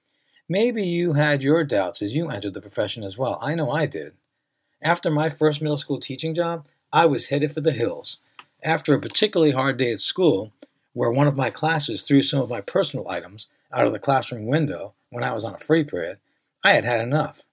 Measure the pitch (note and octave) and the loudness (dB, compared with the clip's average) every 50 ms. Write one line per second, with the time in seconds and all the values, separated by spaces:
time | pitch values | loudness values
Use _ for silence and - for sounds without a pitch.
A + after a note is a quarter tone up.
0 | _ _ _ _ _ _ _ _ _ - E3+ G3+ A#3 B3 A3+ A3+ G3 F3 E3+ E3+ | _ _ _ _ _ _ _ _ _ -2 0 2 2 2 0 0 -2 0 0 0
1 | F3 F3 C#3+ D3 D3+ D3+ D3 C#3 C3 C#3 D#3 E3+ D#3 C#3 A2+ G2 F#2 F2+ - - | 0 2 2 4 4 4 2 2 4 4 4 4 2 2 0 0 0 0 -4 -6
2 | G#2 G2+ B2 D#3+ E3+ D3+ A#2+ G#2 G#2 G2+ F#2+ G2+ - G2+ - A#2 G#2+ G2 - A#2 | -6 -4 -2 -4 -4 -4 -6 -6 -6 -6 -8 -8 -14 -8 -4 -4 -4 -4 -4 -8
3 | G#2 G2 F#2+ A#2+ C3 A#2 F#2+ - A#2 C#3 E3 E3+ D3 A#2+ C#3 E3 D3+ C#3 - D#2 | -10 -10 -6 -4 -4 -4 -4 -4 -4 -4 -2 -2 -2 -2 0 -2 -2 -2 -4 -8
4 | D2 - _ _ _ _ _ _ _ _ _ _ _ _ _ - - D#3+ F3 - | -10 -12 _ _ _ _ _ _ _ _ _ _ _ _ _ -4 0 0 0 2
5 | - E3+ D3+ D3 D#3 D#3+ D3 - D#3 D#3 D3 D3 D#3 D3 D3 C#3+ - - C#3 B2 | 2 0 0 2 0 0 0 2 2 2 2 2 -2 -2 -2 -2 -2 -4 -4 -4
6 | - - C3 - D#3+ D#3+ D#3 F3 E3+ E3+ E3+ D#3+ - _ _ _ _ - D3 D#3+ | -4 -8 -8 -6 -6 -4 -2 -2 -2 -2 -4 -6 -10 _ _ _ _ 0 2 4
7 | E3+ D#3 C3+ A#2 - - C#3 C#3+ D3 D3 - D#3 C#3+ D#3+ C3+ - A#2+ F2+ D#2+ - | 6 6 4 2 0 -2 0 0 0 -2 -2 0 0 0 2 2 -2 -2 -2 -6
8 | - - - _ _ _ _ - - _ _ - - D#3+ E3 D#3+ - - C#3 D3 | -10 -12 -14 _ _ _ _ -20 -20 _ _ -6 -2 0 0 0 4 2 2 2
9 | - - - - G#3+ G#3 - F3 D#3+ D3 B2+ C3 C3+ C3+ B2+ A#2 C3 A#2+ A2 G2+ | 2 -2 0 0 0 2 4 4 4 4 4 2 0 0 0 0 0 -2 -2 -2
10 | - - - F#3 F#3 D3+ G#2+ F#2+ G#2+ A2 _ _ - _ _ _ _ _ - A#2+ | -4 -4 0 4 4 4 4 2 -2 -8 _ _ -20 _ _ _ _ _ -4 -2
11 | B2 A#2+ A#2+ C3+ D3 D3 C#3+ C#3 C3 A2+ - - D#3 D#3+ E3 D3+ C#3+ - G#2+ - | 0 0 2 4 4 4 2 2 -2 -2 -2 -2 -2 0 0 0 0 -2 -4 -6
12 | - - C#3 C#3 C3 - D3 C#3 B2 A2 A#2+ G#2 - - - F#3+ E3+ - - A2+ | 0 4 4 4 4 4 0 -2 -2 -2 -4 -6 -6 -2 0 0 0 0 -4 -8
13 | F#2 F2+ F2+ F2 E2 F2+ G2+ G#2+ - _ _ _ _ - B2 B2 B2 A2+ A2 G#2 | -8 -6 -8 -8 -8 -12 -18 -20 -20 _ _ _ _ -6 0 2 2 2 2 0
14 | - C#3 C3+ C3 - - B2+ A2 G#2+ A#2 C#3+ E3 D3+ G#2 E2+ E2 F#2+ G#2+ _ _ | 0 2 2 2 0 -2 -8 -6 -4 0 0 0 0 0 -4 -6 -10 -12 _ _
15 | _ _ A#2+ A#2+ B2+ B2+ A#2 A2 G#2+ G#2 F2+ - - - D#3+ E3 D3 D3 - F2 | _ _ -8 -6 -4 -4 -4 -4 -6 -6 -8 -8 0 2 2 2 2 0 -4 -6
16 | E2 F2 G2 _ _ _ _ _ _ _ _ - - G3+ F3 A#2 F#2+ A#2+ A#2+ A2+ | -6 -6 -8 _ _ _ _ _ _ _ _ 0 2 4 4 4 4 2 0 0
17 | A#2 B2 C#3+ D3+ C3 - - - - _ | 0 0 0 0 0 -2 -6 -16 -20 _